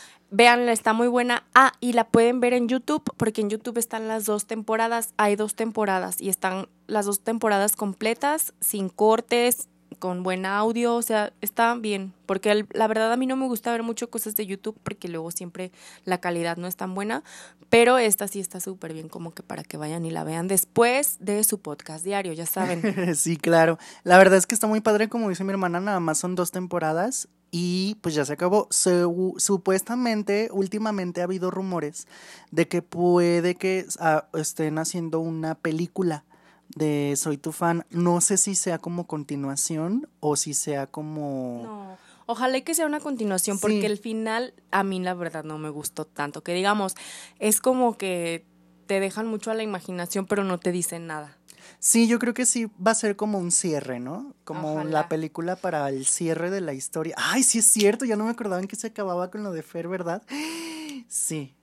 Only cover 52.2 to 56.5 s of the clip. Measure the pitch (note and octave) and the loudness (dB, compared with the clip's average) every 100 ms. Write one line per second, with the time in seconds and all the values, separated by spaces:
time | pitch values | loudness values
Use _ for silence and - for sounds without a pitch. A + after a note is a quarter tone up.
52.2 | A#3+ A#3+ B3 A#3+ A3 - F#3+ A3+ A3 G3+ | 0 0 0 0 -4 0 0 2 0 -2
53.2 | G#3+ G3+ F3 - F3+ D3 C3+ B2 B2 F3+ | -2 -2 0 0 0 -2 -4 -6 -8 -10
54.2 | C#4 - - D#3 D#3 D3+ D#3 D#3 E3 D#3+ | -12 -14 -12 -8 -4 -4 -2 0 0 -2
55.2 | D#3+ - E3+ F#3 F#3 D#3 C#3 C3+ C3+ - | -4 -6 -6 -4 -4 -2 -2 -2 -2 -2
56.2 | E3 D#3+ F3 | -2 -2 -2